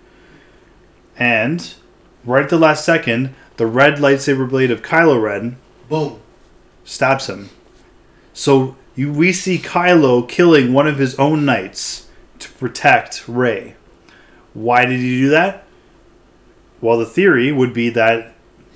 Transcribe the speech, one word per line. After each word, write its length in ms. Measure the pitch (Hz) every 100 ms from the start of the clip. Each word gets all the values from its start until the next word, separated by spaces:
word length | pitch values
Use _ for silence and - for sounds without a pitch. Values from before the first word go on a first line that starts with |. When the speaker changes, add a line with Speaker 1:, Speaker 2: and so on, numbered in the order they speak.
| _ _ _ - _ _ _ _ _ _ _ -
Speaker 1:
And 560 | 120 113 120 170 - - _ _ _ _
right 200 | 120 135
at 40 | 147
the 100 | 170
last 260 | 170 147
second, 500 | - 160 127 117 131 - _ -
the 80 | 113
red 300 | 120 147 147
lightsaber 520 | 143 139 143 131 127
blade 220 | 131 131
of 120 | 113
Kylo 380 | - 165 165 123
Ren 360 | 107 101 113 127 _ _ -
Speaker 2:
Boom. 300 | 156 139 - _ _ _ _ _ _
Speaker 1:
stabs 420 | - - 131 135 -
him. 220 | 101 101 _ _ _ _ _ _ _ _
So 440 | - 143 135 131 - _ 127
you, 160 | 147
we 200 | 147 180
see 260 | 185 185 165
Kylo 680 | - 175 180 175 135 123 120
killing 460 | - 175 151 123
one 140 | 135 151
of 120 | 139
his 160 | 131 139
own 260 | 147 156
knights 640 | 143 110 95 - - - - _ - -
to 100 | -
protect 720 | - 127 - 143 120 - - -
Rey. 460 | 120 123 101 - - _ _ _ - _ _ _
Why 320 | 110 113 123 127
did 140 | 127
he 200 | 127 127
do 80 | 135
that? 340 | 156 190 190 - _ _ _ _ _ _ _ _ _ _ _
Well, 180 | 113 117
the 80 | 113
theory 460 | 165 190 131 131
would 200 | 139 123
be 180 | 117 117
that 420 | 113 110 117 - _ _ _ _